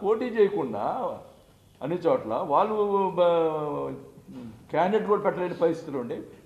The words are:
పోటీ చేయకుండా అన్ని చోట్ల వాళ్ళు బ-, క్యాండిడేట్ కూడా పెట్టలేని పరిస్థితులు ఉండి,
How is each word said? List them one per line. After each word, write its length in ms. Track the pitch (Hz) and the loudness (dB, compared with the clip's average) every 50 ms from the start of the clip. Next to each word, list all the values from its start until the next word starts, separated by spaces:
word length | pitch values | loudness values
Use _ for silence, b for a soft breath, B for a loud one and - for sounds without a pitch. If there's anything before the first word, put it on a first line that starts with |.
పోటీ 240 | 214 196 226 220 254 247 220 | 0 0 0 0 0 -2 4
చేయకుండా 480 | 226 208 190 202 165 147 123 110 101 110 139 185 262 233 160 117 - - - - - - _ _ _ _ _ _ _ - | 4 4 4 4 0 -4 -4 -4 -2 -2 -2 -2 -2 -4 -6 -6 -8 -14 -20 -20 -20 -20 _ _ _ _ _ _ _ -6
అన్ని 140 | 143 175 175 170 | -6 -6 0 2
చోట్ల 280 | 160 135 - - 107 110 135 185 160 | 2 2 2 0 -2 -4 -4 -2 2
వాళ్ళు 240 | 139 160 196 220 220 214 208 202 196 196 196 185 165 170 | 2 2 2 2 0 0 0 0 2 0 0 0 2 2
బ-, 120 | 175 175 170 170 165 160 156 156 151 147 143 143 139 139 135 - - - - - - - 135 131 120 113 113 - - - | 4 4 4 4 2 0 0 -2 -4 -4 -4 -6 -6 -8 -8 -12 -16 -20 -20 -20 -20 -18 -18 -16 -16 -16 -18 -20 -14 -4
క్యాండిడేట్ 340 | - 151 175 190 214 214 185 190 | 0 2 2 4 2 0 2 2
కూడా 120 | 208 196 - | 0 2 2
పెట్టలేని 300 | 175 139 170 180 175 175 175 | -2 -2 0 -4 -4 0 2
పరిస్థితులు 360 | 175 170 160 - - 151 135 135 | 2 2 2 0 -6 -6 -6 -6
ఉండి, 140 | 120 117 160 - - - B B B | -6 -6 -8 -10 -10 -14 B B B